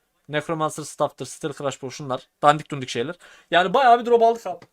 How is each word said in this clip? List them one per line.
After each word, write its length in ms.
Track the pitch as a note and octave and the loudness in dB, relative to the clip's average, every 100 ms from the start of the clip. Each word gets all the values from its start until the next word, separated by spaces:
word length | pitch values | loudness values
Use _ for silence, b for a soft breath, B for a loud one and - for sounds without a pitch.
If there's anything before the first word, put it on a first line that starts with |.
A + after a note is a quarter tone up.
| _ _ - | _ _ -8
Necromancer 540 | D3 D3 D#3+ D#3 D#3+ | -8 -4 -4 -4 -6
Staff'tır, 420 | D3 - D3 - C3 | -12 -4 -4 -4 -14
Steel 280 | - D#3 | -10 -10
Crush 280 | - C#3 - | -6 -8 -6
Bow, 140 | C3 - | -12 -12
şunlar. 320 | C#3+ B2+ _ - | -8 -10 _ 2
Dandik 300 | D3 D3+ - | 2 2 -2
dundik 180 | C#3+ B2+ | -10 -8
şeyler. 260 | B2 C3+ - B B B | -6 -6 -10 B B B
Yani 220 | E3 F#3 | 0 2
bayağı 260 | A#3 B3+ A#3+ | 4 6 4
bir 60 | A#3 | 4
drop 160 | A#3 | 4
aldık 260 | A3+ A#3 F#3+ | 4 2 -6
abi. 180 | E3+ - | -12 -16